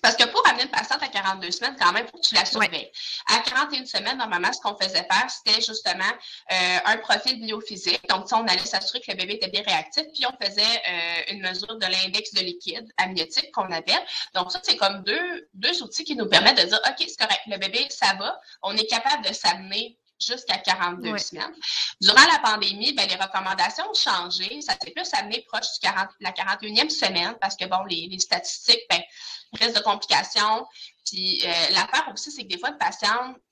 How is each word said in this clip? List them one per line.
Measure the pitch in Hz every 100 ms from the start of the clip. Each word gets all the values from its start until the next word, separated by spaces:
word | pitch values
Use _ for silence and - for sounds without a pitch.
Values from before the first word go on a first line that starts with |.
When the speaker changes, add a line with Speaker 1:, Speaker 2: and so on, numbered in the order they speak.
Speaker 1:
Parce | - -
que | 240
pour | 427 440
amener | 247
une | 247
patiente | - 233 277
à | 269
quarante-deux | 202 190 190 175
semaines, | 180 247 269
quand | 180
même, | 196 233
faut | -
que | -
tu | 214
la |
Speaker 2:
Ouais. | -
Speaker 1:
surveilles. | 220 208 165 - - - - -
À | 226
quarante | 226 254 294
et | 269
une | 254
semaines, | 196 208 262
normalement, | 220 175 185
ce | 247
qu'on | 220 208
faisait | 190 170 180
faire, | 190 254
c'était | - - 226
justement, | 226 220 196 180 196 233 - - -
euh, | 185 180 180 208
un | 220
profil | - 208 - 233
biophysique. | 220 214 214 196 175 165 -
Donc, | 196 202
tu |
sais, | 226
on | 226
allait | 180
s'assurer | - 190 - 247
que | -
le | 190
bébé | 185 214
était | 190
bien | 196
réactif, | 214 165 160 - 311
puis | - 254
on | 254 202
faisait, | 196
euh, | 214 233 - 175 170 170 -
une | 196
mesure | 185 185 202 226
de | 190
l'index | 185 190 202 214 202
de |
liquide | 185 175 - 170 233 -
amniotique | 185 185 160 - -
qu'on | - 190
appelle. | 165 165 - - - - 185
Donc, | 180
ça, | -
c'est | - -
comme | 196 196
deux, | 185 285 359 339 - 190
deux | 240 349
outils | 240 -
qui | 311 262
nous | 214
permettent | 170 214 254
de | 180
dire, « | 208 -
OK, | 285
c'est | - -
correct, | 214 196 -
le | 196
bébé, | 190 233 277
ça | - 214 190
va. » | 214 370 - -
On | 190 214
est | 220
capable | 233 254 294 214
de |
s'amener | 208 202 196 190 202 233 _ _ _
jusqu'à | - 254 - 185
quarante-deux | - 185 175 180 202
Speaker 2:
Ouais. | 208
Speaker 1:
semaines. | 190 - - - - - - -
Durant | 202 214 311
la | 320
pandémie, | 226 214 190 202 240
ben, | 269 190
les | 180
recommandations | 190 202 190 185 185 302 392
ont |
changé. | 415 - 190 175 185 185 277
Ça | 294 190
s'est | -
plus | - 359
amené | - 208 240 -
proche | 220 -
du | -
quarante, | - 190 196 _
la | 190
quarante | 190 190 208
et | 214
unième | 214 311
semaine | - 202 180 175 226
parce | 196 -
que, | 185
bon, | 185 170
les, | 165 170
les | 185
statistiques, | - 185 - - - - -
ben, | 175 - - - - - 220
risque | 233 220
de |
complications. | 214 196 - 175 - 220 208 226 - - - _ -
Puis, | 185 185 185 175
euh, | 170 156
l'affaire | 185 185 269 302
aussi, | 202 -
c'est | 294
que | 196
des | 175
fois, | 240
une | 294
patiente | 175 - 208 226 254 262 _